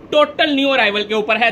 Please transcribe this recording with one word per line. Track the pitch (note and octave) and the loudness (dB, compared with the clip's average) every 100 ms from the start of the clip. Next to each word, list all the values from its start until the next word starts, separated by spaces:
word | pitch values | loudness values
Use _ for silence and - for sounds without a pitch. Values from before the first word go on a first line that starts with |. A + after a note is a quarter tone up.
| - | -4
Total | D4+ D4 - D#4 | 0 0 0 0
new | C#4 C#4 | 0 0
arrival | C4 G#3+ G#3 | 2 0 -2
के | G3+ | -2
ऊपर | A3 A3 G#3+ | -4 -2 0
है। | A#3 | 0